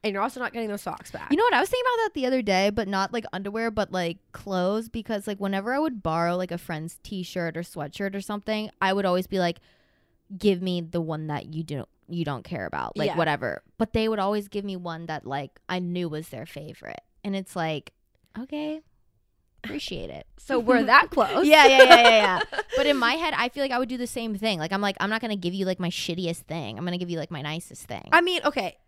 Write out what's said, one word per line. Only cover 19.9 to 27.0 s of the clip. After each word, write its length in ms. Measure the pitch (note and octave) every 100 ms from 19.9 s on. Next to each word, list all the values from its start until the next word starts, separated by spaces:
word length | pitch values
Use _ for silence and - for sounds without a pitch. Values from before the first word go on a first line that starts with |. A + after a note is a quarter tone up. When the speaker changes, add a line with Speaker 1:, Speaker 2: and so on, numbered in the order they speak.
| F#3 -
Speaker 2:
it." 180 | C2+ - -
Speaker 1:
So 200 | - C4
we're 260 | A3+ B3
that 240 | A3 C4+ E4
Speaker 2:
<laughs> 20 |
Speaker 1:
close. 360 | - A3+ - D4
Speaker 2:
Yeah, 200 | D#4 C4+
yeah, 160 | C4+
yeah, 180 | B3+ -
yeah, 80 | A#3
yeah. 320 | A3+ G#3 F3+ A4 C#4 -
Speaker 1:
<laughs> 80 | C4+
Speaker 2:
But 100 | C#4+
in 100 | C#4+
my 160 | A#3
head, 200 | D#4 D#4 -
I 140 | B3
feel 120 | C#4+
like 100 | C#4
I 60 | B3
would 100 | B3+
do 80 | B3+
the 80 | A#3+
same 280 | B3+ A3+ G3+
thing. 220 | A3 F3+
Like, 140 | D#3+
I'm 80 | G3
like, 160 | G3+ F#3+
"I'm 100 | G3
not 100 | A3
gonna 160 | A#3 G#3
give 160 | F3
you, 140 | F#3+ F#3
like, 120 | F#3
my 120 | F3
shittiest 520 | - - E3+ E3+ E3 -
thing. 320 | E3 A2+ G#2+
I'm 60 |
gonna 120 | F3
give 120 | F3+